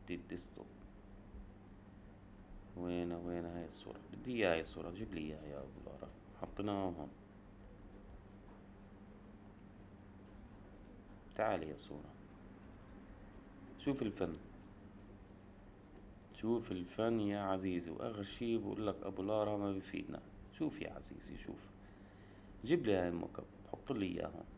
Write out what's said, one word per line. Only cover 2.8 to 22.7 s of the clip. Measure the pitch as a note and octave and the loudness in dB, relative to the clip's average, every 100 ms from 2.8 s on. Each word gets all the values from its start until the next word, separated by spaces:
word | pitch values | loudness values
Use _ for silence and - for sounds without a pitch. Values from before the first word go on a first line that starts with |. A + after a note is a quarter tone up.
| F2 F2 F2 | 4 6 4
وين | E2+ F2 F2 E2+ | 2 2 2 2
هاي | E2+ E2 | -2 -4
الصورة؟ | - - - - | -4 -6 -8 -8
بدي | - B2+ B2 | -6 0 8
إياها | G2 | 10
هاي | E2 | 10
الصورة، | D#2+ - D#2+ | 6 -2 -4
جيب | F2+ G#2+ | -2 -2
لي | F2 | 0
إياها | D2+ D2+ D2+ | 0 -2 -4
يا | C#2+ | -4
أبو | C2+ C#2 C#2+ | -6 -8 -8
لارا. | C#2 - - - - | -8 -8 -10 -14 -6
حطيناها | - - G#2 G2+ F#2+ | -6 0 4 6 4
هون. | E2+ D2 - - - - - - - - - - - - - - - - - - - - - - - - - - - - - - - - - - - - - - - - - - - | 2 -4 -8 -16 -16 -16 -14 -14 -14 -14 -14 -12 -12 -12 -14 -14 -14 -14 -14 -14 -14 -14 -14 -14 -14 -14 -14 -14 -14 -14 -14 -14 -14 -14 -12 -12 -12 -12 -12 -12 -12 -12 -12 -10 4
تعالي | G#2+ F#2+ D#2+ | 6 6 4
يا | C#2+ | -2
صورة. | - D2 D2+ - - - - - - - - - - - - - - - - - | -4 -6 -8 -12 -14 -12 -12 -12 -14 -14 -12 -12 -12 -12 -12 -12 -14 -14 -14 -2
شوف | - C3+ | 2 6
الفن. | A2 F#2+ F2+ D#2 - - - - - - - - - - - - - - - - - - - | 4 4 2 2 -6 -12 -12 -14 -14 -14 -14 -14 -14 -14 -14 -14 -14 -16 -14 -14 -14 -14 -12
شوف | - A2 A#2 A2+ | -2 4 4 4
الفن | F#2 F2+ - A2+ A#2 | -2 -2 6 8 8
يا | G#2 G2+ | 6 4
عزيزي، | G2 F#2+ F#2+ F2+ E2+ | 6 6 6 4 2
وآخر | - A#2+ G#2+ | 0 0 0
شي | G2 - A#2 A2+ | -2 0 4 6
بقول | G2+ G#2 G#2+ | 4 2 2
لك | G2 | 2
أبو | G2 F#2+ | 0 0
لارا | G2 G#2+ G#2 G#2 | 4 6 6 6
ما | G2+ | 4
بيفيدنا. | F#2+ - - - D#2 - - - | 2 0 -2 -2 -4 -6 -12 -12
شوف | - D#3 - | 0 2 2
يا | D#2+ | -4
عزيزي، | - - - - - | -4 -6 -8 -6 -6
شوف. | - - - - - - - - - - - - | -6 -8 -10 -14 -14 -14 -16 -14 -16 -14 -14 -6
جيب | A2 | 6